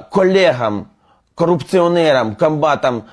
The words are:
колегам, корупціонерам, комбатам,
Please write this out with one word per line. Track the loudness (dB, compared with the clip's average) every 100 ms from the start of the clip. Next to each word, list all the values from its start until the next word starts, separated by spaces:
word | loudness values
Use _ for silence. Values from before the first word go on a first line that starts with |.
| -4
колегам, | -2 0 2 2 0 -4 -6 -10 _ _ _ _ -4
корупціонерам, | -2 -2 0 0 2 2 2 2 0 -2
комбатам, | -2 0 0 0 -2 -4 -8